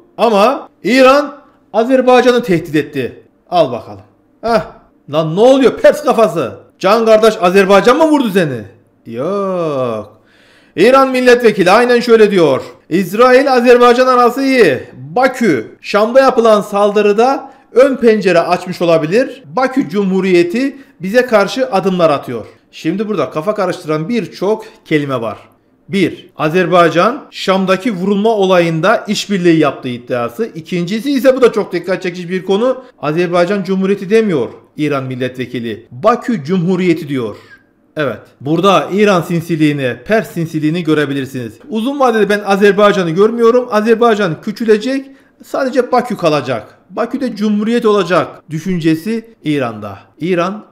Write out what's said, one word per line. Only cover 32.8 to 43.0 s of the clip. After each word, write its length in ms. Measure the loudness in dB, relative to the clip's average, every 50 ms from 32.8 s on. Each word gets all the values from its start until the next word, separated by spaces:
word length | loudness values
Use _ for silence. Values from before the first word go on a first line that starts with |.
| -10 -18 _ _
Azerbaycan 640 | -6 -4 -2 -2 -2 0 0 0 0 0 -2 -4 -4
Cumhuriyeti 460 | -4 -2 -2 -2 -2 -2 -4 -2 0
demiyor 400 | 0 2 2 0 0 -2 -4 -6 -8 -16 -20 _ _
İran 260 | -6 -4 -4 -4 -4 -6
milletvekili. 840 | -6 -6 -6 -6 -6 -6 -8 -10 -8 -8 -8 -8 -8 -8 -10 -12 _
Bakü 520 | -12 -4 -2 -2 -2 -2 -2 -6 -6 -6 -4
Cumhuriyeti 640 | -4 -4 -2 -2 -2 -2 0 0 0 -2 -2 -4
diyor. 280 | -6 -6 -6 -6 -8 -10 -14 -18 -20 -20 _ _ _ _ _ _ _ _
Evet. 220 | -6 -6 -6 -6 -8 -14 _ _ -12
Burada 460 | -6 -4 -2 0 2 2 2 2 0 0
İran 300 | 0 2 2 4 2 2
sinsiliğini, 720 | 0 -2 -4 -4 -4 -4 -2 0 0 0 0 0 -4 -4 -6 -6 -4
Pers 260 | -2 -2 -2 -2 -4
sinsiliğini 520 | -6 -8 -6 -6 -4 -4 -4 -2 -2 -2 -2
görebilirsiniz. 720 | 0 0 0 0 -2 -4 -6 -8 -8 -8 -10 -10 -10 -12 -16 -14 -8
Uzun 300 | -8 -6 -4 -4 -2 0
vadede 300 | 0 2 2 2 0 0
ben 100 | 0 -2 -2
Azerbaycan'ı 640 | -2 0 2 4 4 4 4 4 2 2 2